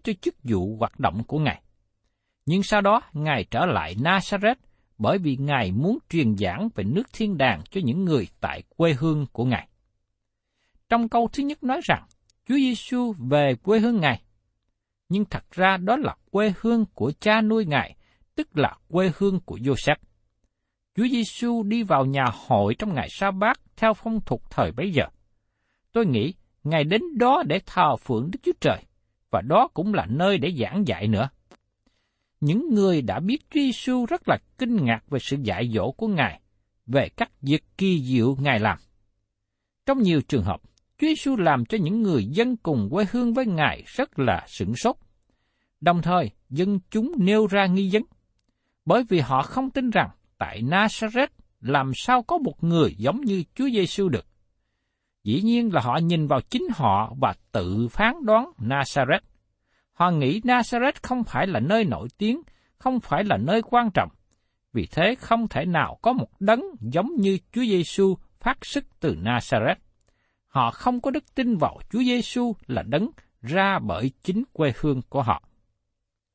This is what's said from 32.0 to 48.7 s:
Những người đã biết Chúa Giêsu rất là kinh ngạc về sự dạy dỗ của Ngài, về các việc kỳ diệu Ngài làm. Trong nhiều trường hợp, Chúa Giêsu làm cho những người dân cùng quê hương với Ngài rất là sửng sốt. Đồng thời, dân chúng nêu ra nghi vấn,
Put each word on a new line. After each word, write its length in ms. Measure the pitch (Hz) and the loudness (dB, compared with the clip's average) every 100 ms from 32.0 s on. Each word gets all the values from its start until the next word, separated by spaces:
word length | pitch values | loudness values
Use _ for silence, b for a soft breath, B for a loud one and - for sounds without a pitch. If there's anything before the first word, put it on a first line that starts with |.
| _ _ _ _ | _ _ _ _
Những 340 | 147 196 330 | 0 0 2
người 280 | 214 196 165 | 2 4 2
đã 180 | 113 98 | 0 -4
biết 180 | 180 277 - | -2 -4 -2
Chúa 100 | 302 | 0
Giêsu 460 | 277 226 - 254 233 | 0 -2 -2 -2 -2
rất 220 | 349 - | -4 -2
là 100 | 117 - - | -2 -4 -6
kinh 260 | 247 226 | -2 0
ngạc 160 | 127 113 - | 2 0 -2
về 80 | 135 | -6
sự 180 | - 139 | -2 -4
dạy 260 | 113 90 120 | -2 -2 -2
dỗ 220 | 110 104 | -2 -4
của 180 | - 220 | -4 -4
Ngài, 320 | 180 113 - _ _ _ _ - | 0 -2 -4 _ _ _ _ -2
về 220 | 135 120 | 0 0
các 220 | - 233 _ | -4 -6 _
việc 220 | 135 151 - - | -2 -2 -2 -2
kỳ 240 | 190 175 | 0 0
diệu 320 | 127 127 117 135 | 2 2 2 2
Ngài 200 | 143 117 | 0 2
làm. 180 | 107 82 _ _ _ _ _ _ _ _ _ _ - | 0 -2 _ _ _ _ _ _ _ _ _ _ -2
Trong 160 | 269 | 2
nhiều 180 | 196 156 - | 4 2 2
trường 160 | 135 | -2
hợp, 160 | 90 78 - _ _ _ | -2 -6 -10 _ _ _
Chúa 80 | 311 | 0
Giêsu 300 | 311 277 247 | 0 -2 2
làm 280 | 165 135 | 2 2
cho 140 | 117 220 | 0 -2
những 240 | 156 220 | 0 0
người 220 | 208 143 | 2 2
dân 320 | 101 160 247 240 | 0 0 0 -2
cùng 320 | - 135 101 | -2 -2 0
quê 160 | 175 202 | -2 0
hương 240 | 240 240 | 0 0
với 120 | 240 247 | 0 0
Ngài 360 | 165 139 73 - | 0 0 -2 -8
rất 320 | - 269 - | -6 -6 0
là 260 | 127 85 - | 0 0 -4
sửng 280 | - 92 120 | -6 -6 -2
sốt. 200 | 233 - _ _ _ _ _ _ _ _ | -2 -4 _ _ _ _ _ _ _ _
Đồng 220 | 160 175 | 0 2
thời, 280 | 165 180 127 - _ | 2 0 0 -8 _
dân 300 | 135 190 196 - | -2 0 -2 -2
chúng 220 | 214 254 330 | -4 -2 2
nêu 280 | 185 214 214 | 4 4 4
ra 200 | 202 190 | 2 2
nghi 240 | 185 196 | 2 2
vấn, 100 | 208 - _ _ _ _ _ _ | 0 -2 _ _ _ _ _ _